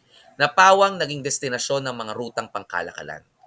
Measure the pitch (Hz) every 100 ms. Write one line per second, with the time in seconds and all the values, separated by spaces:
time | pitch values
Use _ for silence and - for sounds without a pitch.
0 | _ _ _ - 147 - 185 196 196 190
1 | 147 147 135 - 135 123 - 139 135 120
2 | 110 113 120 - 113 101 95 87 87 -
3 | 73 76 _ _